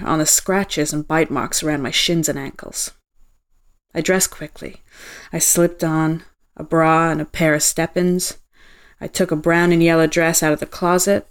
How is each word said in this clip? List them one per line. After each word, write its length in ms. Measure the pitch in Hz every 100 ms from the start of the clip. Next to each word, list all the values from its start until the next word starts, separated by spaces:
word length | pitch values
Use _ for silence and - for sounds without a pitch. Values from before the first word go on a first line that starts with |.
on 160 | 190 160
the 60 | 156
scratches 680 | - - 190 196 - 196
and 140 | 202 196
bite 240 | 160 156
marks 320 | 139 - -
around 180 | 160 151
my 100 | 127
shins 380 | 147 - 170 156
and 100 | 143
ankles. 520 | 135 - - - - - _ _ - _ _ _ _ _ _ 170
I 60 |
dressed 280 | 160 185 185
quickly. 540 | - 151 - - - - - - - -
I 60 | 165
slipped 440 | - - 170 175
on 400 | 165 156 160 160 - _ _ -
a 80 |
bra 460 | 160 165 160 160 165
and 100 | 156
a 40 | 151
pair 300 | - 160 151
of 80 |
step-ins. 760 | - - 165 - 180 180 - - - _ - - - -
I 60 | -
took 240 | - 180
a 40 | 156
brown 360 | 160 170 175
and 100 | 170
yellow 240 | 165 165 160
dress 360 | 165 165 160
out 100 | 156
of 60 | 151
the 60 | -
closet 600 | - 175 180 196 202 -